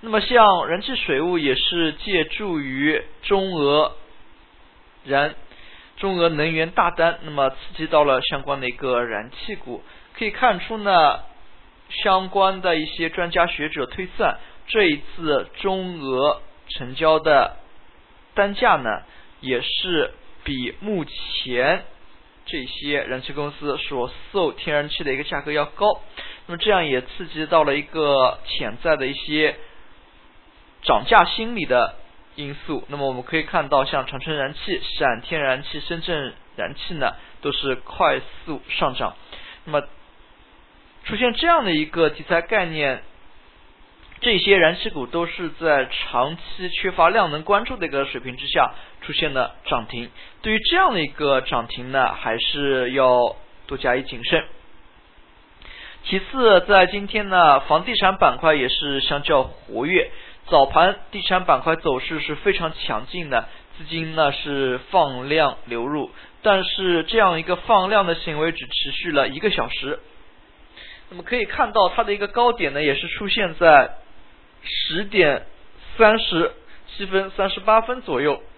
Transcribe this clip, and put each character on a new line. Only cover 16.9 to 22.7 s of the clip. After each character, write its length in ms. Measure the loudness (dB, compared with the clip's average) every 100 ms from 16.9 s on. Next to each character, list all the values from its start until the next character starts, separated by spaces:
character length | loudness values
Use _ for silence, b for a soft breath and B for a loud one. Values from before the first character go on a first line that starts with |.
交 240 | 0 4 4
的 380 | 6 4 4 -2 -18 -20 -20 -20 -20 -20 -10
单 220 | 0 0
价 220 | 2 4 4
呢， 120 | 2 -4 -8 B B -14
也 200 | -4 -2
是 520 | -2 -6 -2 0 0 -4 -18 -12
比 280 | -8 -6 -6 -6
目 240 | -6 -4
前 800 | -4 -8 -8 -8 -4 0 2 2 -2 -18 -20 -20 -20 -20 -12
这 160 | -10
些 380 | -8